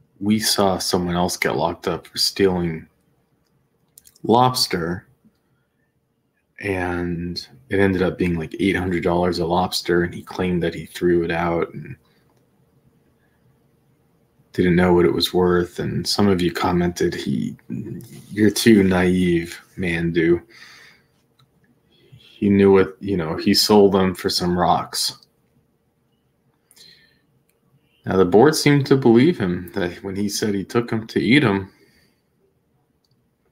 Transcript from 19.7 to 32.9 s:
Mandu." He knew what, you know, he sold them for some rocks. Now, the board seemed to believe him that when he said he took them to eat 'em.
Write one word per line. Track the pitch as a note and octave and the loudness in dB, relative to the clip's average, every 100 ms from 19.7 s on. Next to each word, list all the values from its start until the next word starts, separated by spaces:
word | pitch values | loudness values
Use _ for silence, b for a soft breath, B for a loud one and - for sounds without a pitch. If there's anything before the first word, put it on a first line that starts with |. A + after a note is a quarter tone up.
| - | -8
Mandu." | F#2 E2+ A#2+ E2+ E3 E3+ - B B B B B B B _ _ _ _ _ _ _ _ _ - _ - | -6 -4 -2 0 2 0 -2 B B B B B B B _ _ _ _ _ _ _ _ _ -20 _ -4
He | G#2 | 2
knew | G2+ G2 | 4 6
what, | F#2+ F#2 - | 6 4 -4
you | - F#2+ | -6 -4
know, | D#2+ D#2+ | -4 -4
he | - | 0
sold | G2 - G#2+ G2 | 0 4 6 6
them | F#2+ F#2 | 4 0
for | F2+ F#2+ | -2 -4
some | - F2+ F2+ | -2 -2 0
rocks. | E2+ F2 - - - - _ _ _ _ _ _ _ _ _ _ _ _ _ _ _ _ b b b b b _ _ _ _ _ _ _ | 2 0 -2 -6 -8 -8 _ _ _ _ _ _ _ _ _ _ _ _ _ _ _ _ b b b b b _ _ _ _ _ _ _
Now, | - F#2+ | -2 2
the | F2+ | 4
board | G2 C#3 | 6 6
seemed | D#3 D3 C#3+ C3 | 4 2 2 2
to | - | 2
believe | B2 A2+ D3 F3 | 4 6 4 2
him | G2 F2 F2+ | -2 -6 -8
that | G2+ F2+ - | -6 -6 -6
when | G2 | -10
he | F#2+ G#2 | -6 -6
said | - A2 | -4 -4
he | G2 | -4
took | F2+ A#2 A#2 | -4 -4 -4
them | A2 G#2+ | -6 -6
to | - | -4
eat | E2+ C#3 | 2 2
'em. | C3 G2 F#2+ b b b b b _ _ _ _ _ _ _ | 2 -2 -6 b b b b b _ _ _ _ _ _ _